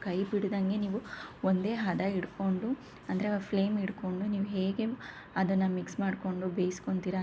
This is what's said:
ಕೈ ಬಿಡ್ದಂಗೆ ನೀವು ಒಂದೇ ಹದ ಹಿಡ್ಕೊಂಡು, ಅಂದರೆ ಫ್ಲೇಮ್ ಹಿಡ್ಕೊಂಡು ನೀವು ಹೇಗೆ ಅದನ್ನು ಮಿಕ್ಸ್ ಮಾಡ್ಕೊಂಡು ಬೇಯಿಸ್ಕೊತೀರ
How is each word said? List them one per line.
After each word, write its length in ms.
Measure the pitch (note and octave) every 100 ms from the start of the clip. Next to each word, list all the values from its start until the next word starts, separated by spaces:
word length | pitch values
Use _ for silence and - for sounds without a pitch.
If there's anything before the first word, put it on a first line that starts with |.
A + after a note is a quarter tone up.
| G3
ಕೈ 120 | F3+ G3
ಬಿಡ್ದಂಗೆ 460 | G3+ F#3+ G3+ F#3+ G#3
ನೀವು 160 | G3+ G#3 - - - - F#3+
ಒಂದೇ 240 | F#3 G3 A3+
ಹದ 180 | G3+ E3+ G3 F#3+
ಹಿಡ್ಕೊಂಡು, 540 | - - G3 F#3 A3 C#4 - - -
ಅಂದರೆ 220 | F#3 G#3 G3+ G3
ಫ್ಲೇಮ್ 280 | G3 G3+ G#3+
ಹಿಡ್ಕೊಂಡು 420 | F#3 - F#3 F#3 G#3
ನೀವು 120 | G3+ G3+ G3+
ಹೇಗೆ 280 | F#3+ G3 A3+ B3+ - - - G3
ಅದನ್ನು 280 | F#3 F#3+ F#3+ F3+
ಮಿಕ್ಸ್ 200 | F3+ -
ಮಾಡ್ಕೊಂಡು 420 | G3 F#3+ F#3 F#3 F#3 F3
ಬೇಯಿಸ್ಕೊತೀರ 580 | F3+ F3+ - F#3 F3+ F#3+